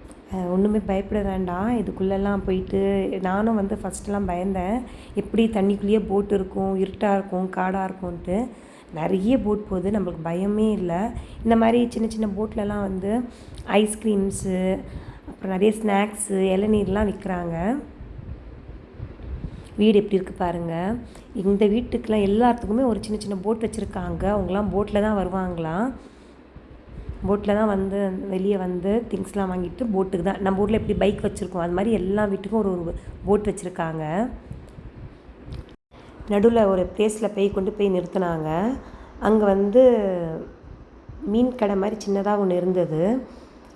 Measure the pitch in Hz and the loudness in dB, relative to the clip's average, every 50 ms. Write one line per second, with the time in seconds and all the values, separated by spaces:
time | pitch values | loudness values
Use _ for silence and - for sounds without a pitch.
0 | - - - - - - 190 185 180 175 180 190 202 208 208 220 185 202 190 190 | -20 -20 -20 -20 -12 -8 -6 -4 -2 0 2 4 4 4 2 0 0 0 -2 -2
1 | 196 202 208 208 202 196 190 190 185 180 175 180 202 233 247 226 185 185 - - | -2 -2 -2 -2 -2 -2 -2 -2 -2 -2 -2 -2 0 0 0 0 0 -2 -2 -2
2 | 190 190 196 196 196 202 202 196 196 - 185 185 185 - 196 196 196 196 196 196 | -2 0 0 0 0 0 0 0 0 0 -2 -2 -2 0 0 0 2 2 2 2
3 | 190 202 - 190 185 180 190 202 220 226 226 208 196 196 214 - - 185 185 - | 0 -2 -2 -2 -2 0 0 2 2 2 2 2 0 -2 -2 -4 -6 -6 -8 -8
4 | - 208 202 202 196 185 175 175 185 196 190 185 175 190 220 247 240 - - - | -6 -4 -2 -2 -2 -2 -2 -2 -2 -2 -2 0 0 0 -2 -2 -4 -8 -12 -16
5 | - - - 202 202 - - 214 226 220 226 196 190 202 202 196 202 202 214 220 | -16 -8 -6 -6 -4 0 2 2 2 4 2 2 2 2 2 2 2 2 2 2
6 | 185 - 190 202 202 202 208 190 190 190 - 196 190 190 190 190 190 190 - - | 2 2 0 0 2 2 0 0 0 -2 -4 -2 -2 0 0 0 -2 -2 -2 0
7 | 220 202 196 196 196 196 185 180 185 185 190 190 185 185 190 196 190 190 185 - | 0 2 2 0 0 -2 -2 -2 -2 -2 -2 -2 -2 0 0 -2 -2 -4 -6 -6
8 | 185 180 175 170 170 180 180 214 254 240 - - - - - - - - 170 156 | -8 -8 -8 -6 -4 -2 -2 -2 -2 -4 -8 -14 -20 -20 -20 -20 -18 -12 -6 -4
9 | 160 175 196 185 190 226 269 233 196 208 208 208 - - 190 185 175 196 214 208 | 0 0 2 2 4 4 4 4 4 2 0 -2 -2 -4 -4 -2 0 0 0 0
10 | 185 180 165 160 156 165 170 180 190 240 208 214 214 220 214 180 180 170 170 180 | 0 -2 -4 -4 -4 -4 -2 0 0 0 2 2 2 2 2 0 0 0 0 0
11 | 208 240 233 - - - - - - 226 233 226 226 226 233 247 240 233 - 214 | -2 -2 -4 -8 -12 -12 -10 -2 2 4 4 6 6 6 6 4 2 2 0 -2
12 | 226 220 220 220 220 208 190 196 214 208 - 220 202 208 208 208 202 190 190 190 | -2 -2 -2 -2 -2 -2 -2 -4 -4 -4 -4 -4 -2 -2 -2 -2 -2 -4 -4 -2
13 | 190 202 220 247 247 240 - - - - - - - - - 208 214 214 214 - | -2 0 0 -2 -2 -4 -10 -16 -18 -18 -16 -12 -2 2 4 4 4 4 0 -2
14 | - 220 208 202 196 196 190 - - 190 185 185 185 185 190 185 - - - - | 0 0 2 2 2 0 -2 -2 -2 -2 0 0 2 0 0 -2 -4 -8 -12 -14
15 | - - - - - - - - - 190 190 185 202 220 208 220 220 208 196 196 | -14 -14 -16 -16 -16 -16 -12 -8 -6 -4 0 4 4 4 4 2 0 2 2 2
16 | 208 208 208 - - - 196 190 190 190 185 190 208 214 214 208 196 180 190 208 | 2 0 -2 -6 -4 -2 0 2 2 2 2 2 2 2 2 2 2 2 0 2
17 | 214 202 - 190 - 185 185 175 175 170 165 165 175 208 269 294 - - - - | 0 0 -2 -4 -4 -4 -4 -4 -4 -4 -4 -2 0 0 -2 -2 -4 -10 -14 -16
18 | - - - - - - - - - - - - - - - - - - - - | -16 -16 -14 -14 -14 -14 -14 -14 -16 -18 -18 -18 -16 -16 -18 -18 -18 -18 -16 -14
19 | - - - - - - - - - - - - - - - - 208 220 214 208 | -14 -14 -12 -14 -12 -10 -8 -8 -8 -10 -10 -12 -16 -8 0 2 4 6 6 6
20 | 208 - 196 185 - - - - 185 175 170 170 170 165 165 165 180 196 240 240 | 4 2 0 0 0 -2 -6 -4 -4 -2 -2 -4 -4 -4 -4 -2 -2 -2 -4 -6
21 | 240 - - - - - - 214 180 196 202 196 220 202 208 240 247 - - 220 | -8 -12 -16 -20 -18 -12 -6 -2 0 2 4 4 4 4 4 2 0 -2 -4 -4
22 | - - 214 214 196 196 202 220 247 240 233 240 - 190 214 247 269 247 214 196 | -2 0 0 2 2 4 4 4 4 4 4 2 0 -2 0 2 2 2 0 -2
23 | - 214 214 208 208 202 202 185 180 208 233 226 233 - - - 196 - - 196 | -4 -4 -6 -6 -4 -6 -6 -4 -2 -2 -2 -2 -4 -4 -4 -6 -6 -6 -6 -6
24 | 180 175 170 170 185 196 208 202 185 175 185 202 208 190 175 196 202 202 - 208 | -6 -4 -4 -2 0 0 0 0 0 0 0 0 0 0 0 0 0 2 2 2
25 | 208 214 214 196 185 180 190 190 185 180 180 165 160 156 160 185 233 269 240 - | 2 2 2 2 0 0 0 -2 -2 -2 -2 -4 -4 -2 -2 0 -2 -2 -4 -6
26 | - - - - - - - - - - - - - - - - - - - - | -12 -20 -20 -20 -20 -20 -20 -20 -20 -20 -20 -20 -20 -20 -20 -20 -20 -18 -16 -12
27 | - - - - - 185 202 202 202 202 202 208 220 214 196 190 190 196 196 202 | -12 -12 -8 -4 -2 0 0 0 2 2 2 2 2 2 2 2 0 0 0 0
28 | 202 190 190 190 196 196 190 185 185 202 202 190 185 180 180 175 170 196 208 240 | 0 0 -2 -4 -4 -4 -2 0 2 2 2 2 0 -2 -2 -2 0 0 0 0
29 | 226 - 208 185 190 - - 202 196 185 185 185 175 175 175 - 254 226 190 190 | 0 -2 -4 -6 -4 -4 -4 -2 -2 -2 -2 -2 -4 -4 -4 -4 -2 0 2 0
30 | 190 190 196 170 170 196 190 - 196 190 190 185 208 208 220 214 214 208 202 - | 0 0 0 -2 0 0 0 0 0 0 2 2 2 2 2 2 2 0 0 2
31 | - 196 196 - - 202 - - 196 180 - 180 165 175 175 180 208 233 220 180 | 2 2 2 0 -2 -4 -4 -6 -8 -6 -4 -4 -2 0 0 0 2 2 2 2
32 | 180 190 202 208 214 202 196 190 196 196 214 226 208 196 180 180 165 170 170 - | 2 2 2 2 2 0 0 -2 -2 -2 0 0 2 0 0 -2 -4 -6 -8 -8
33 | - - - - - 180 208 214 214 214 180 - 180 180 175 - 165 160 160 160 | -10 -14 -14 -4 0 2 2 2 2 0 -4 -4 -6 -8 -6 -4 -4 -4 -4 -4
34 | 156 151 160 196 240 262 - - - - - - - - - - - - - - | -4 -2 -2 -2 -2 -2 -6 -10 -12 -14 -16 -16 -16 -18 -18 -18 -18 -18 -16 -16
35 | - - - - - - - - - - - - - - - - _ _ - - | -16 -16 -18 -20 -20 -20 -20 -18 -14 -12 -12 -12 -12 -14 -18 -20 _ _ -20 -20
36 | - - - - - - 202 208 202 233 233 226 214 196 190 185 175 180 - - | -20 -20 -20 -12 -4 0 4 6 6 6 6 6 6 6 4 4 2 0 0 0
37 | 208 214 214 - 220 202 - 196 196 196 202 196 190 202 196 - 202 196 185 180 | 0 0 0 0 -2 -2 0 2 2 2 2 0 -2 -2 0 0 2 2 2 2
38 | 170 170 - 190 185 170 165 160 156 156 156 170 202 240 269 - - - - - | 0 -2 -2 -2 0 0 -2 -2 -2 -2 0 0 0 0 -2 -4 -8 -14 -18 -18
39 | - - - - - 202 220 214 208 202 196 196 196 202 202 254 262 254 240 220 | -18 -18 -8 -2 2 4 4 6 6 6 4 4 4 6 8 8 10 10 8 6
40 | 202 190 185 175 170 160 160 165 - - - - - - - - - - - - | 4 2 0 -2 -2 -4 -6 -6 -10 -12 -16 -18 -20 -18 -18 -18 -20 -20 -20 -20
41 | - - - - 311 202 208 233 247 254 247 - 220 202 202 190 190 214 220 214 | -20 -18 -14 -8 -4 0 2 4 4 2 2 0 0 2 2 2 0 0 -2 -4
42 | - 202 196 196 196 208 208 202 196 185 180 175 180 185 180 185 170 147 156 156 | -2 -2 0 0 2 2 2 2 2 2 2 2 2 2 2 2 2 2 2 2
43 | 175 202 247 262 233 - - - - - - - - - - | 2 2 2 0 -2 -6 -14 -20 -20 -20 -20 -20 -20 -8 0